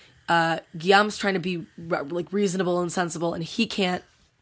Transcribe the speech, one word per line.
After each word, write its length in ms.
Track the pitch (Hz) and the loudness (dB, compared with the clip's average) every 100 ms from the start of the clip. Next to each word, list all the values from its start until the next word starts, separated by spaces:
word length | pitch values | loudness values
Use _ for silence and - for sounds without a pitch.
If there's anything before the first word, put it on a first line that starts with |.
| - _ - | -20 _ 0
Uh, 300 | 170 165 165 - 165 | 2 2 0 -6 -4
Guillaume's 400 | 170 196 214 202 | 4 6 6 0
trying 160 | 202 | -2
to 60 | 190 | -2
be 240 | 180 175 151 - | -2 -6 -8 -14
re-, 240 | 170 175 | -6 -6
like, 280 | 139 175 160 | -4 -6 -4
reasonable 480 | 202 202 185 180 175 | 0 0 0 0 0
and 100 | 175 | 0
sensible, 400 | 185 175 165 170 | -2 -2 -2 -2
and 120 | 170 | -4
he 200 | 165 - 226 | -4 -2 -2
can't. 360 | - 180 180 - _ _ _ | 0 -2 -2 -8 _ _ _